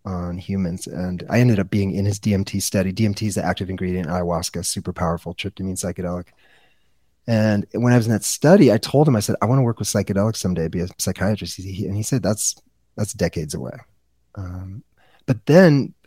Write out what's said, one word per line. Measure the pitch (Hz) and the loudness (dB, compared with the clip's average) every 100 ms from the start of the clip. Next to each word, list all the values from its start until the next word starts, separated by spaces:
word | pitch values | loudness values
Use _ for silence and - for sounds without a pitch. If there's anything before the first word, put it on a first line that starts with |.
| 101 | -8
on | 90 87 87 | -6 -6 -8
humans. | 90 98 87 90 - | -4 -2 -2 -4 -8
And | - 90 87 - | -6 -6 -6 0
I | 113 | 4
ended | 123 101 | 4 4
up | 92 | 0
being | 107 98 | 0 0
in | 90 101 | 0 -2
his | 101 | 0
D | 110 | 0
M | 95 98 | 0 0
T | 98 | -4
study. | - 101 95 | -2 0 0
D | 92 107 | 0 0
M | |
T | 101 107 | 0 -4
is | 95 | -2
the | |
active | 80 90 92 | -2 -2 -6
ingredient | 92 90 90 80 | -4 -4 -2 -2
in | |
ayahuasca, | 90 87 82 - 85 82 | -2 -2 -2 -4 -6 -6
super | 101 - | -6 -8
powerful | - 85 85 85 - | -4 -2 -2 -6 -10
tryptamine | 98 - 95 | -10 -8 -6
psychedelic. | 92 95 90 87 90 - _ _ _ _ _ _ _ _ _ - | -6 -6 -6 -6 -6 -10 _ _ _ _ _ _ _ _ _ -2
And | 113 110 101 - | 2 2 2 -2
when | 104 123 | 0 4
I | 123 | 4
was | 113 | 4
in | |
that | 107 | 0
study, | - - 147 202 131 | -2 2 6 8 6
I | 107 | 4
told | - 139 151 | 2 2 4
him, | 113 | 2
I | |
said, | - - | 0 0
"I | 107 | 2
wanna | 135 | 2
work | 120 110 | 2 -2
with | 104 | -2
psychedelics | 107 95 98 107 - | -2 0 0 0 -2
someday, | 92 85 82 | -2 -2 -2
be | 87 | -4
a | 87 - | -6 -6
psychiatrist." | 95 - 98 107 85 - | -6 -2 -2 -2 -6 -10
He, | 95 | -12
he, | 92 107 | -8 -6
and | 101 | -6
he | |
said, | 107 127 | -2 -2
"That's, | 92 104 - - _ _ _ - | 0 -2 -4 -6 _ _ _ -6
that's | 107 | -6
decades | - 87 - - | -2 -2 -2 -8
away." | - - - - _ _ _ _ 104 | -8 -10 -14 -20 _ _ _ _ -14
Um, | 90 90 92 104 - _ _ _ - | -12 -12 -12 -14 -18 _ _ _ -4
but | 107 - | -2 6
then | 165 180 143 - - | 8 8 6 2 -6